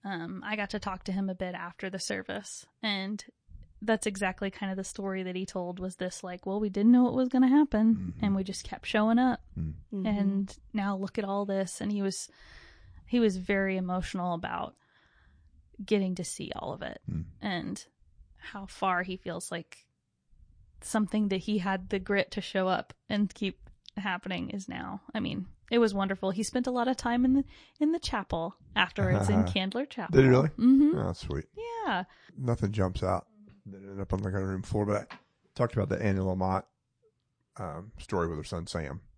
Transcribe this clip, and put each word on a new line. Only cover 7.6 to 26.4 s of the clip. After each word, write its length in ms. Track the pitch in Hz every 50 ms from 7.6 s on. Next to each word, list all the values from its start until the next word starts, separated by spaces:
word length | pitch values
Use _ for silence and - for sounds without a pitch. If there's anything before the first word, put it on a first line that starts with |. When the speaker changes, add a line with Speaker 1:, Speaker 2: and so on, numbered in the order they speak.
| 302 277 - 214 220 226 226
Speaker 2:
Mm-hmm. 280 | 208 190 175 180 - -
Speaker 1:
and 100 | 196 196
we 100 | 196 190
just 200 | 190 190 - -
kept 220 | - - - -
showing 320 | - - 214 214 220 226 240
up. 240 | 254 254 240 - - - - -
Speaker 2:
Mm. 160 | - 156 - - - _
Speaker 3:
Mm-hmm. 140 | 226 196 185
Speaker 1:
And 520 | 220 208 202 196 190 196 196 196 190 - - - -
now 240 | - 214 196 202 196
look 220 | 190 196 185 _ -
at 60 | 202
all 180 | 196 196 202 202
this." 380 | 202 196 196 190 185 - -
And 100 | 202 208
he 80 | 208 202
was, 300 | 196 196 190 - - - - - - - - - - - - - - - - - -
he 140 | - - 247
was 160 | 233 214 185
very 400 | 185 180 - 202 196 196 190 190
emotional 560 | 185 185 180 180 185 180 - - 190 175 180
about 420 | 170 165 175 - - 170 - - - _ _ _ _ _ _ _ _ _ _ - _ _ _ - _ - _ _ - - 202
getting 300 | - 214 202 196 185 185
to 100 | 180 175
see 260 | - - - - - -
all 160 | - - -
of 80 | - -
it 200 | - - - - _ -
Speaker 2:
Mm. 160 | - 80 - - - -
Speaker 1:
and 420 | - 208 185 170 - - 185 - - _ _ _ _ _ _ _ - _ - -
how 260 | - - - 202 196
far 360 | - - - - 190 180 175
he 140 | 180 185 185 190
feels 320 | _ 185 165 175 - -
like 320 | 180 165 165 _ - - _ _ _ _ _ _ _ _ _ _ - _ - _ - _ - _ _ -
something 480 | - - - 220 214 180 - 214 214 202
that 100 | 190 190
he 160 | - - 208 214
had 300 | 180 196 190 185 185 190
the 100 | - 196
grit 320 | 190 - 202 196 190 -
to 80 | - 214
show 280 | 185 - - 196 185 185
up 240 | 185 - - _ - _ _ _
and 240 | 220 208 208 190
keep 260 | - - 208 190 - _ - - - _ _ - _
happening 540 | 208 190 202 185 180 - 190 185 170 175 -
is 180 | - 202 190 -
now. 320 | 180 - - 190 196 196 _ - -
I 60 | 220
mean, 260 | 196 - - 196 185 - - _ _ -
it 80 | 233 240
was 160 | 233 220 196
wonderful. 360 | 196 196 190 190 190 - 190
He 120 | 185 196